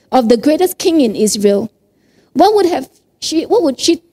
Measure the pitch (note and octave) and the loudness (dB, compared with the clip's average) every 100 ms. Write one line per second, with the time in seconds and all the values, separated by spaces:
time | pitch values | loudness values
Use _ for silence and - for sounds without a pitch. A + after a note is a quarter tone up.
0 | _ C4 A3+ A#3+ D4 D#4 F4+ - F#4 E4 | _ -2 2 2 2 0 -2 -2 -2 2
1 | A#3+ F#3 G#3 G#3+ G3+ G3+ A3+ _ _ _ | 0 0 -2 0 0 0 -4 _ _ _
2 | _ _ _ - F#4+ G#4+ F4+ D4 C4 _ | _ _ _ 2 2 4 0 -2 -8 _
3 | _ _ - D#4 - G4+ D#4+ B3+ - E4+ | _ _ -6 -6 0 0 0 -2 -2 -2
4 | _ | _